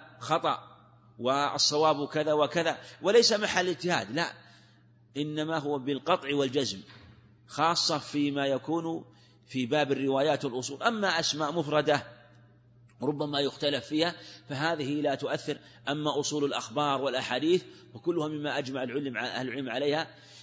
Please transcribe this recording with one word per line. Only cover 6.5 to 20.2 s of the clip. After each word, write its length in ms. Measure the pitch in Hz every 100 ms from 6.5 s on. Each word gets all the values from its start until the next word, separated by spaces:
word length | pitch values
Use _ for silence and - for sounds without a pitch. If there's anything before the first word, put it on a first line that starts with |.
| 139 117 95 - - - - - _ -
خاصة 500 | - 160 170 - 151
فيما 480 | - 147 143 143 139
يكون 600 | 131 143 165 165 165 - - - _ -
في 180 | 131 120
باب 260 | 147 139
الروايات 540 | 131 135 135 147 135 139
والأصول. 380 | 123 120 135
أما 360 | - 226 196 165
أسماء 320 | 160 147 151
مفردة 520 | 170 147 151 147 143 - - - - - _ _ - - -
ربما 380 | 127 147 151 143
يختلف 460 | 139 - 147 139 -
فيها 300 | 151 165 170 - - -
فهذه 520 | 135 160 165 131 147
لا 140 | 147 135
تؤثر، 420 | 135 139 - 143 - - -
أما 300 | 147 151 139
أصول 260 | 139 147 143
الأخبار 560 | 120 117 117 147 135
والأحاديث 600 | 135 123 120 127 151 180 - - -
فكلها 340 | 113 170 170 151
مما 300 | 151 147 135
أجمع 260 | 131 135
العلم، 340 | 127 127 139 110
أهل 300 | 120 98 127
العلم 220 | 123 131
عليها، 380 | 120 143 151 151 -